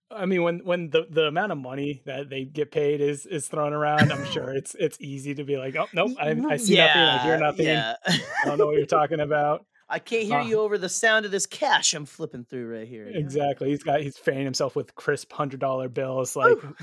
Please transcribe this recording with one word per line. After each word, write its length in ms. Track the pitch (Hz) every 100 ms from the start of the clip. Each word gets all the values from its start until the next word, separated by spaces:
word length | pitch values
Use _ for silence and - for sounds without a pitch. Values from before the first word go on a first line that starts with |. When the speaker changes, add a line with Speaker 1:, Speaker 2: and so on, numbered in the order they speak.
| _
Speaker 1:
I 140 | 220 185
mean, 160 | 185
when, 220 | 170 175
when 260 | 185 180 165
the, 160 | 160 160
the 180 | 156 156
amount 260 | 156 208
of 60 | 156
money 440 | 127 139 143 135
that 260 | 147 131 143
they 140 | 135
get 280 | 131 151 143
paid 280 | 156 147 147
is, 260 | 143 143 -
is 200 | 160 -
thrown 260 | 156 147
around, 380 | 147 151 151 151
I'm 120 | 135
sure 260 | - 123 127
Speaker 2:
<laughs> 40 |
Speaker 1:
it's, 200 | 135 131
it's 220 | - 160 -
easy 360 | 143 135 139 139
to 80 |
be 120 | 139 139
like, 200 | 135 143
"Oh, 100 | 208
nope, 240 | 175 214 254
I, 160 | 151 160 294
I 80 | 302
Speaker 2:
Mm, 0 |
Speaker 1:
see 180 | 214
nothing, 340 | 175 160 147 131
I 100 | 127
hear 60 |
Speaker 2:
yeah, 120 | 127 160
Speaker 1:
nothing. 220 | 151 143
Speaker 2:
yeah. 360 | 160 156 110 120 -
<laughs> 360 | 165 - -
Speaker 1:
I 40 | -
don't 120 | 147
know 80 | 151
what 100 | 151
you're 100 | 143
talking 340 | 165 147 160
about." 460 | 143 151 147 151 - _ -
Speaker 2:
I 100 | 170
can't 240 | - 226
hear 140 | 208 233
Speaker 1:
Uh, 0 |
Speaker 2:
you 220 | 240 214
over 180 | 214 202
the 100 | 180
sound 380 | - 226 220 208
of 60 |
this 140 | 190 -
cash 480 | - 285 185 -
I'm 120 | 160 147
flipping 380 | - 160 127
through 280 | 120 131 117
right 140 | 113 110
here, 220 | 117 107
you 140 | 196
know? 0 | 147
Speaker 1:
Exactly. 400 | 143 143 139 139
He's 120 | 143
got, 180 | - 143
he's 160 | 147 -
fanning 260 | - 135
himself 320 | 135 127 139 147
with 180 | 123
crisp 380 | - - 143 -
hundred 260 | - 147 135
dollar 280 | 135 131 131
bills. 480 | 123 131 131 127 143
Like, 220 | 135 -
Speaker 2:
Whew. 160 | 143 -